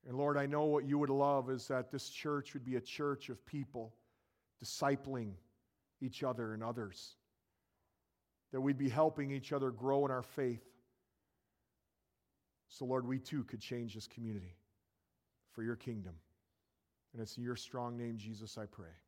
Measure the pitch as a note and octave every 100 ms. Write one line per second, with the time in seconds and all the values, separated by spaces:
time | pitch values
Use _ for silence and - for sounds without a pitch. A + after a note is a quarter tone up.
0 | B2+ B2+ C#3+ C#3+ C#3 D3 D3+ D3 C3+ C#3+
1 | C#3+ C#3 C#3 C#3 B2+ C3 - C3 B2+ C#3
2 | - - D#3 D3 C3+ C#3 B2 B2+ B2 -
3 | D3 C3+ - A#2 - D3 C3 B2+ A2+ -
4 | _ _ _ _ _ _ - - C#3+ C#3
5 | C3+ C3 A2 F#2 _ _ _ _ _ _
6 | E3 - C#3 A#2+ A2+ A2 A2+ A#2+ G#2 F2+
7 | - - _ _ _ _ _ _ _ _
8 | _ _ _ _ _ C3+ C3+ C3+ C#3 A#2+
9 | D#3 D#3 C#3 C#3 - C#3+ C3+ A2+ B2+ C#3
10 | C#3 B2+ A#2 - C3 A2+ - _ _ _
11 | _ _ _ _ _ _ _ _ _ _
12 | _ _ _ _ _ _ _ - B2+ B2+
13 | B2 C3 C3 D3 A#2 A#2+ - B2 A#2 G#2
14 | - - A2+ G#2 F2+ F2 _ _ _ _
15 | _ _ _ _ _ - A2+ A#2 - A2+
16 | F#2 E2 _ _ _ _ _ _ _ _
17 | _ A#2+ G#2+ - A#2+ A#2+ - C3 B2 A#2+
18 | A#2+ A2+ G#2 G#2+ G#2+ - G#2 - E2+ E2+